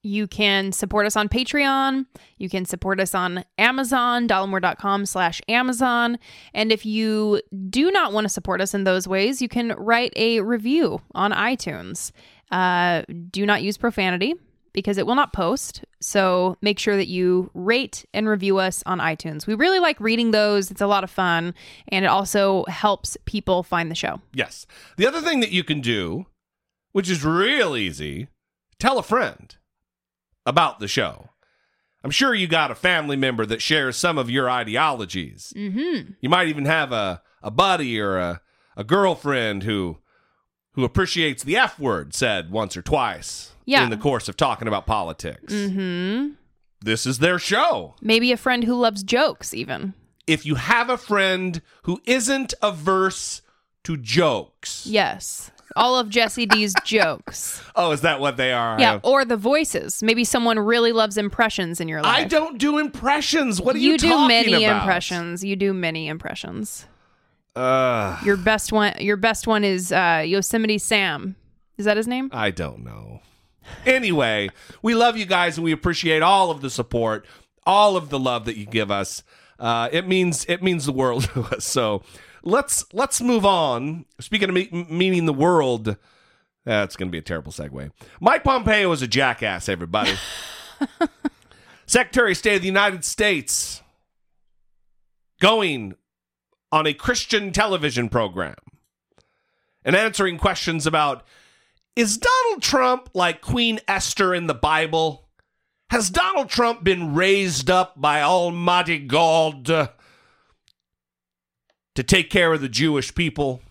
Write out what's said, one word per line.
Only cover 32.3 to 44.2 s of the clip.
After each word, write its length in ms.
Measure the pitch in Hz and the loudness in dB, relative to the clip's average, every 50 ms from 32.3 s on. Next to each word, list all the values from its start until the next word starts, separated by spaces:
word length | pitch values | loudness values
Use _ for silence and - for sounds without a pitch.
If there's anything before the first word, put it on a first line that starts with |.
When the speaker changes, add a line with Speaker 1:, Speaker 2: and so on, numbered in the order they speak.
| 240 | 2
Speaker 2:
you 120 | 202 185 | 0 0
got 240 | 165 165 160 151 135 | 0 2 2 2 0
a 40 | 113 | -4
family 420 | - - 180 180 165 151 143 143 | -2 0 2 2 2 0 -2 -2
member 300 | 135 135 131 123 113 110 | 0 0 0 0 0 -2
that 160 | 104 113 113 | -2 -2 -4
shares 340 | - - 156 156 139 131 117 | 0 0 0 2 2 0 -2
some 220 | - - 175 165 143 | 0 0 0 0 0
of 100 | 123 117 | -2 -2
your 220 | 123 135 131 123 | -2 0 0 0
ideologies. 1040 | 127 123 117 110 107 123 156 156 139 117 104 87 - 95 80 62 50 50 - - - | 0 -2 -2 -2 0 0 0 0 0 -4 -8 -8 -8 -8 -8 -10 -14 -18 -20 -16 -12
Speaker 1:
Mm-hmm. 560 | 196 208 202 185 233 302 359 330 220 - - 196 _ | -10 -8 -6 -4 -4 -4 -2 -4 -6 -6 -10 -14 _
Speaker 2:
You 80 | - 131 | 0 2
might 200 | 170 185 180 160 | 2 2 2 0
even 180 | 151 151 139 | -2 -2 0
have 260 | 143 160 160 147 131 | 0 0 0 0 -2
a, 300 | 123 110 101 95 87 85 _ _ _ _ | -2 -2 -2 -2 -4 -6 _ _ _ _
a 80 | - 104 | -12 -4
buddy 480 | 107 123 190 196 185 170 147 123 117 107 | 0 2 2 2 2 0 0 -2 -2 -2
or 200 | 104 98 95 92 | -2 0 0 0
a, 220 | 90 87 85 85 _ _ _ _ _ _ _ | -2 -2 -4 -8 _ _ _ _ _ _ _
a 80 | - 101 | -12 -2
girlfriend 800 | 110 165 202 196 185 160 - - 143 139 127 113 110 101 98 | 0 2 4 4 2 0 0 -2 -2 -2 0 0 -2 -4 -4
who, 340 | 92 110 107 101 92 87 80 - _ _ _ _ _ _ _ _ _ _ _ _ _ _ | -4 -2 -2 -2 -2 -4 -6 -10 _ _ _ _ _ _ _ _ _ _ _ _ _ _
who 120 | _ 135 127 | _ -2 -2
appreciates 600 | 120 - 196 185 - - 170 160 151 131 - - | 0 2 0 0 0 0 0 0 0 -2 -4 -4
the 120 | 139 170 | -2 2
F 220 | 233 262 - - - | 2 0 0 -2 -4
word 340 | 143 127 104 82 71 71 - | -2 -2 -2 -2 -4 -8 -4
said 360 | - 131 117 104 92 80 82 | -2 0 0 0 -2 -4 -4
once 260 | 95 110 107 92 - | -4 -4 -4 -4 -6
or 60 | 90 | -10
twice 720 | - - 156 143 127 110 90 78 - - - - - - - _ _ | -2 0 0 2 2 -2 -4 -8 -12 -14 -14 -14 -16 -20 -20 _ _
Speaker 1:
Yeah. 200 | - 269 269 202 | 2 2 2 2
Speaker 2:
in 60 | 123 | 2
the 60 | 110 | -2
course 320 | 104 - - 131 113 | -2 0 0 0 0